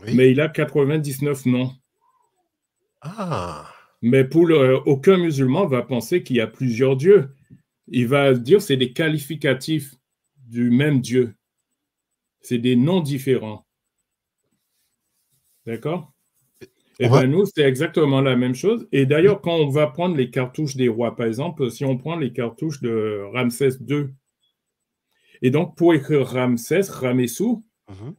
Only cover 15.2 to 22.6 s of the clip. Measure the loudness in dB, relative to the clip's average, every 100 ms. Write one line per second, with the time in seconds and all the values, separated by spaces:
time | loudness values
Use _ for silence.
15.2 | _ _ _ _ -12 -8 -6 -8 -10 _
16.2 | _ _ _ _ -20 _ _ -4 2 4
17.2 | 4 2 0 2 2 2 -2 0 2 2
18.2 | 2 2 0 0 -2 -2 -2 0 2 4
19.2 | 4 4 0 0 0 2 0 0 -2 0
20.2 | -2 -2 -4 -4 -6 -2 -2 0 -4 -2
21.2 | -4 -4 -6 -4 -6 -4 -4 -4 -6 -6
22.2 | -6 -6 -8 -8